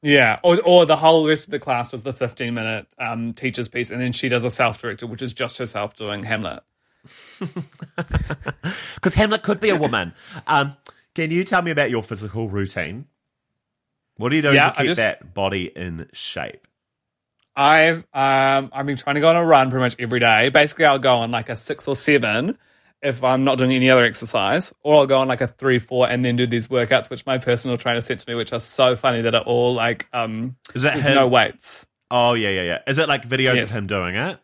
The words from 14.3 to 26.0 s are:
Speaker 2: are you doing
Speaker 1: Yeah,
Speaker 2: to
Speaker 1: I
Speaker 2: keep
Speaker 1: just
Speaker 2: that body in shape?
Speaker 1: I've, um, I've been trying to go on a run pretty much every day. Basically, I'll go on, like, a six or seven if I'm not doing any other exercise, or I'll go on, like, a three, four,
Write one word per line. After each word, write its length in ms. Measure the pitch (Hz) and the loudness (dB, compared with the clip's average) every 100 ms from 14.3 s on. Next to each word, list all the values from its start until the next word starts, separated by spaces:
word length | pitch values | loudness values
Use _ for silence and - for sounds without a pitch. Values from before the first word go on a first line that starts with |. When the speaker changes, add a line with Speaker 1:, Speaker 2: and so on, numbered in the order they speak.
Speaker 2:
are 40 | 156 | 0
you 40 | |
doing 120 | 147 | 4
Speaker 1:
Yeah, 160 | 139 156 | 4 4
Speaker 2:
to 80 | 175 | 2
Speaker 1:
I 20 | |
Speaker 2:
keep 20 | 139 | -2
Speaker 1:
just 140 | 175 | 0
Speaker 2:
that 320 | 110 - 73 | 0 -2 -12
body 360 | 92 95 98 87 - | -4 -2 -2 -6 -10
in 320 | 90 82 80 | -10 -10 -14
shape? 520 | - - - 65 - _ _ _ _ _ _ _ _ _ - | -16 -12 -10 -12 -14 _ _ _ _ _ _ _ _ _ 0
Speaker 1:
I've, 420 | 143 160 160 165 - | 4 6 4 2 -6
um, 560 | 139 135 135 135 135 135 | -2 2 2 2 0 -2
I've 140 | 135 139 | -8 -6
been 100 | 135 | -6
trying 200 | - 143 | -4 2
to 40 | |
go 80 | 160 | 4
on 80 | 170 | 4
a 80 | |
run 260 | 170 151 131 | 6 6 6
pretty 120 | 131 | 0
much 140 | 127 - | -2 -2
every 220 | 120 123 | -4 2
day. 280 | 117 110 127 | 4 4 4
Basically, 340 | 151 151 - 156 | 4 2 4 2
I'll 140 | 139 | 4
go 160 | 131 123 | 4 2
on, 140 | 117 | 2
like, 160 | 117 110 | -4 -6
a 60 | 113 | -10
six 320 | - 147 - | -8 -8 -6
or 80 | 131 | -4
seven 600 | - 143 117 110 160 269 _ _ _ _ | 2 2 2 -2 -4 -8 _ _ _ _
if 220 | 143 123 | -8 -2
I'm 180 | 127 131 | 0 2
not 140 | 135 127 | 2 2
doing 140 | 131 | 2
any 180 | 131 131 | 4 6
other 140 | 131 | 6
exercise, 680 | 120 - 117 117 98 147 185 _ | 4 0 -4 -2 0 -2 -4 _
or 120 | 147 151 | 4 4
I'll 60 | 135 | 6
go 120 | 135 | 2
on, 80 | 131 | 2
like, 120 | 127 | -2
a 80 | 123 | -4
three, 300 | _ 135 120 | _ 0 0
four, 280 | - 127 | -2 0